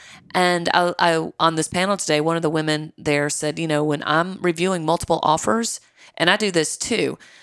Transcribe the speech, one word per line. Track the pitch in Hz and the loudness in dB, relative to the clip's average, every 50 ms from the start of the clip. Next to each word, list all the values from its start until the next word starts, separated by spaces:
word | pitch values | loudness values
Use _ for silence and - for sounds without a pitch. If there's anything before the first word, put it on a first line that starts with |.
| - - - - - - - | -20 -20 -20 -20 -16 -4 0
And | 180 180 180 180 175 170 - - | 2 2 2 2 0 0 0 2
I, | 175 175 175 175 - | 2 2 2 0 0
I, | 175 175 165 160 160 170 - - | 2 2 2 2 -2 -4 -2 0
on | - 165 165 | 0 2 2
this | 160 151 - | 0 -2 -2
panel | - 180 185 196 202 190 | -2 -2 0 0 -2 -2
today, | - - 156 151 | 0 0 0 2
one | 151 160 165 | 2 0 0
of | 165 165 | 0 0
the | 156 | 0
women | 160 160 156 156 151 151 156 156 - - | 0 0 0 0 -2 -2 -4 -8 -12 -8
there | - 156 147 143 147 147 | -2 0 0 0 0 -2
said, | - - - 151 147 165 | -2 -4 -4 -4 -4 -4
you | 165 160 | -2 0
know, | 151 147 151 | 0 0 2
"When | 151 147 143 - | 0 0 -2 -2
I'm | - 151 160 170 185 190 - | 0 0 0 0 0 -4 -2
reviewing | - 180 170 160 175 190 190 175 156 | -2 -2 0 0 0 -2 -2 0 0
multiple | 156 165 175 - - 170 160 - | 0 0 0 0 0 0 2 4
offers," | - 151 165 - - 214 226 233 220 - - - _ _ _ - - _ - | 2 2 2 2 0 0 0 0 -4 -6 -8 -12 _ _ _ -20 -18 _ 0
and | 160 170 | 2 2
I | 190 208 | 2 2
do | 220 202 | 2 0
this | 175 170 156 - - - | 2 0 0 0 -4 -8
too, | - - 240 202 160 131 - - - - - - | -6 -4 -2 -2 -2 -2 -4 -8 -12 -20 -20 -20